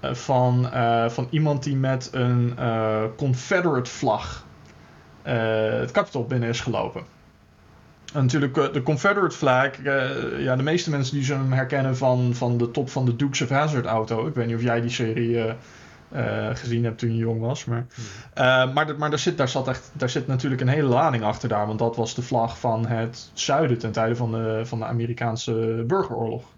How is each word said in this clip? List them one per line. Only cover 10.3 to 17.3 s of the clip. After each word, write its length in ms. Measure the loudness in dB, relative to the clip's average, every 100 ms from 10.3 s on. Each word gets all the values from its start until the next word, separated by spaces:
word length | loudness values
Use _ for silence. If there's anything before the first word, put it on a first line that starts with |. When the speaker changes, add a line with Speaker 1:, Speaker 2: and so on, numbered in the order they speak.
| -2
Speaker 1:
ja, 180 | 0 0
de 60 |
meeste 280 | 2 0 0
mensen 240 | -2 -2 -2
die 80 |
zullen 180 | -2 0
hem 100 | 2
herkennen 440 | 0 0 0 0 2
van, 380 | 2 4 2
van 240 | 2 0 2
de 120 | 0
top 200 | 0 -2
van 140 | 0
de 120 | 0 2
Dukes 240 | 0 0
of 80 | 0
Hazzard 380 | 2 2 0 0
auto. 400 | -2 0 -2 -2
Ik 80 |
weet 120 | -2 -2
niet 100 | 0
of 60 |
jij 180 | 0 0
die 100 | 0
serie, 480 | -2 -2 0 0 2
eh, 120 | 0 -4 -14 -20 -20 -20 -12 -4 -2 -2 -2
eh, 80 | -4
gezien 280 | -2 0
hebt 140 | 0 -2
toen 120 | -2
je 60 | 0
jong 240 | 0